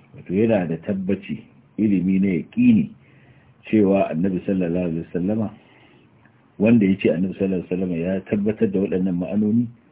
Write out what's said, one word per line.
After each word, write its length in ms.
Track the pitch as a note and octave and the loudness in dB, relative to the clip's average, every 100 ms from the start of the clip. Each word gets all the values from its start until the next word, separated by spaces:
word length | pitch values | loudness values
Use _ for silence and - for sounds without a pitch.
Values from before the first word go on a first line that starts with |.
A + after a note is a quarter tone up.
| _ - | _ -18
wato 180 | - | -4
yana 320 | F#2 A2+ G#2+ E2 | 0 2 2 0
da 120 | E2 | -6
tabbaci, 600 | - F#2+ F#2 G2 - - - _ _ - | -6 -6 -4 -4 -6 -12 -12 _ _ -2
ilimi 420 | G#2+ F#2+ F2+ F#2+ | 0 2 2 2
na 80 | G2 | 0
yaƙini 640 | E2 - A#2 B2 G#2+ C#2+ - _ - - _ _ _ - | -2 -4 2 4 4 2 -6 _ -20 -20 _ _ _ -2
cewa 400 | A2 F#2+ G2 - | 2 4 4 0
Annabi 320 | D#2+ F#2+ F2+ - | -2 -2 -2 -2
sallallahu 400 | F#2+ F2 F2+ F2 | -2 -2 -2 -2
alaihi 160 | E2 D#2+ | -4 -6
wasallama, 360 | F2 F#2 A2 G#2 - _ _ _ _ _ _ _ _ _ - | -6 -4 -2 -4 -8 _ _ _ _ _ _ _ _ _ 0
wanda 280 | G#2+ A#2+ G2 | 4 6 4
ya 100 | F#2+ | 2
ce 120 | A2+ | 2
Annabi 200 | E2 F#2+ - | 0 -2 -2
sallallahu 240 | F#2+ F2+ | -2 -2
alaihi 80 | E2 | -4
wasallama 260 | F2+ F#2 E2 | -4 -4 -2
ya 220 | F2 F#2+ - | -2 -4 -4
tabbatar 420 | G#2+ G#2 G#2 A2 | -4 -2 -2 -2
da 80 | F#2+ | 0
waɗannan 360 | G2 F#2 F#2 F2 | -2 -2 -2 -2
ma'anoni, 460 | F2+ G#2 G#2+ A#2 A#2+ - _ | -4 -2 0 0 -2 -6 _